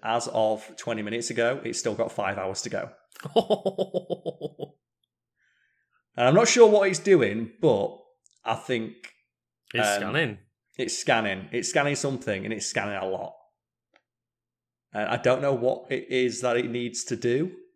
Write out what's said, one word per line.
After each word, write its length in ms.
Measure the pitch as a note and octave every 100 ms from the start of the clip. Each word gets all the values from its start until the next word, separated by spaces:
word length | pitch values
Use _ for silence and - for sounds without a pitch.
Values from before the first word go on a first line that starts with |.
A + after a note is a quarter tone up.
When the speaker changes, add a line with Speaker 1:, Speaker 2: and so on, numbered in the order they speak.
Speaker 1:
as 260 | A2 A#2 A#2+
of 380 | A2+ A2 A2 - -
twenty 260 | - A2
minutes 280 | G#2 A#2 A#2
ago, 300 | A2+ A#2 C3+
it's 140 | A#2 -
still 160 | A#2
got 160 | G2+ G2
five 260 | - G2 G2
hours 240 | F#2+ G2
to 80 | A#2+
go. 200 | G2+ F#2 - _ - D3
Speaker 2:
<laughs> 1400 | A3 G3+ - G3 F#3+ F#3+ F3+ - F3+ E3 - D3 - - _ _ _ _ _ _ _ _ _ _ _ _ _ _ -
Speaker 1:
And 120 | B2
I'm 60 |
not 140 | F3 A#3
sure 200 | B3 A3
what 200 | G#3 G3
it's 80 | E3
doing, 540 | G3+ F3+ G#2+ G#2+ A2+ -
but 340 | D#3 G#2 G2 - - _ _ _
I 100 | A2+
think, 380 | A2+ - A#2+ A2 - - _ _ _ _ _ _
Speaker 2:
It's 160 | B2 G#2
Speaker 1:
um, 80 | G2+
Speaker 2:
scanning. 420 | F#2+ C#3+ C#3 G2 _ _ _ -
Speaker 1:
it's 220 | B2 -
scanning. 500 | - A#2 G#2 F#2+ F#2
It's 180 | A#2+ -
scanning 240 | D3+ C#3+ C#3
something, 480 | C#3 B2+ A#2 G2
and 80 | G#2
it's 140 | G#2+ -
scanning 300 | - G2+ G2
a 100 | F#2+
lot. 260 | F#2 - - _ _ _ _ _ _ _ _ _ _ _ _ _ _ _
And 160 | G#2 G#2+
I 80 | A#2+
don't 240 | A#2+ C3+
know 140 | C#3
what 360 | B2+ B2 - -
it 180 | C3+ -
is 320 | B2+ B2+ -
that 160 | B2 A#2+
it 120 | B2
needs 320 | A#2+ A#2+ A2+
to 120 | - A#2
do, 360 | A#2+ B2+ F3+ - -